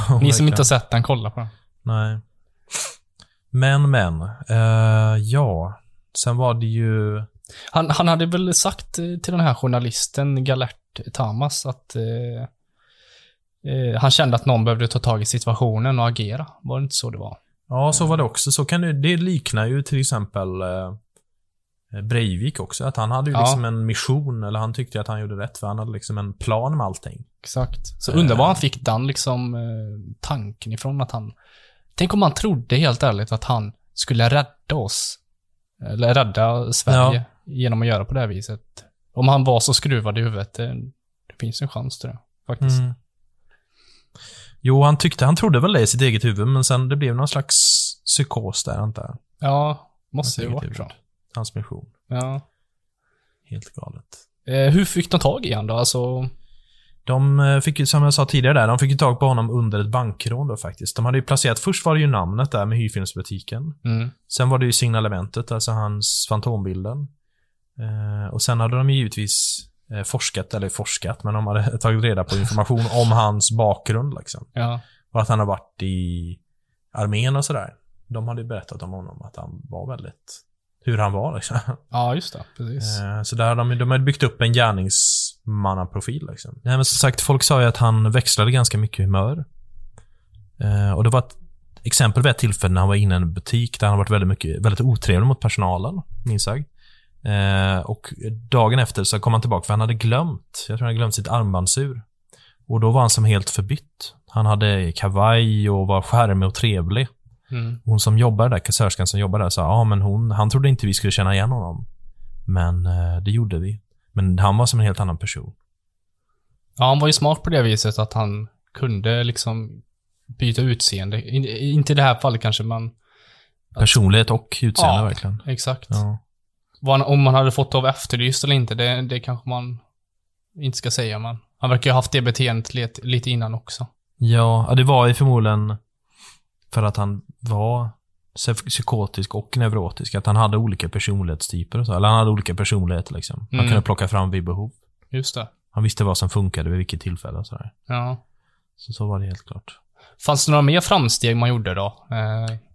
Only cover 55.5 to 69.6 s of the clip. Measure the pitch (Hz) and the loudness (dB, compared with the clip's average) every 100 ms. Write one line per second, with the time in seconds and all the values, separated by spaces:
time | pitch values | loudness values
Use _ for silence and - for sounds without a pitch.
55.5 | 107 107 113 123 127 123 127 131 - - | -4 -2 0 0 0 -2 -2 -6 -8 -20
56.5 | - _ _ _ - - 131 139 139 139 | -20 _ _ _ -12 -2 2 4 4 4
57.5 | 139 160 147 139 151 143 143 139 143 127 | 4 2 0 2 4 4 4 2 4 4
58.5 | 147 110 127 139 139 139 123 135 120 113 | 4 4 4 2 4 2 4 4 2 2
59.5 | 120 113 104 104 127 117 95 110 120 143 | 0 0 0 0 0 -2 -4 -6 -4 -4
60.5 | 107 87 - - - 117 131 131 135 127 | -6 -10 -10 -8 -2 0 2 2 2 2
61.5 | 113 - 185 170 156 147 113 87 104 135 | 0 -2 -2 0 2 2 2 0 -2 -2
62.5 | 113 101 117 107 101 95 - - 98 - | 0 0 0 -2 -4 -6 -8 -10 -12 -10
63.5 | 113 156 147 117 113 120 - - - 127 | -10 -10 -8 -4 -2 -4 -10 -8 0 2
64.5 | 131 127 - 120 113 110 95 95 - - | 2 2 2 0 0 0 -2 -6 -8 -6
65.5 | 113 113 110 104 104 - - - 107 120 | -4 -4 -4 -2 -4 -4 -4 -2 -2 -2
66.5 | 110 95 92 98 139 143 _ _ _ _ | -4 -4 -6 -6 -8 -10 _ _ _ _
67.5 | _ _ - 110 107 104 104 104 110 - | _ _ -12 -8 -6 -6 -6 -6 -4 0
68.5 | 117 113 123 135 135 113 107 104 - - | 0 2 2 2 2 0 -4 -4 -2 -2
69.5 | - | -6